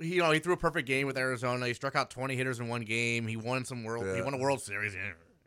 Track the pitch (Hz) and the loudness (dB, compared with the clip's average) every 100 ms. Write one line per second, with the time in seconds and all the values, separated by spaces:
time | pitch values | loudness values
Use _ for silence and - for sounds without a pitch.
0 | 160 180 165 156 165 180 170 160 127 135 | 0 4 4 4 4 2 2 0 0 2
1 | 139 135 131 123 123 123 123 - 139 143 | 2 0 0 0 0 0 0 -2 0 0
2 | 127 - 131 127 131 120 117 117 110 113 | -2 -2 -2 0 0 -2 -4 -4 -2 0
3 | 117 117 113 113 113 131 123 123 110 117 | 2 0 -2 -4 -2 -2 -2 -6 -6 -4
4 | 98 92 92 139 135 131 - 101 104 95 | -2 -2 -2 0 2 2 -2 -4 -2 -4
5 | 98 82 - _ | -8 -10 -18 _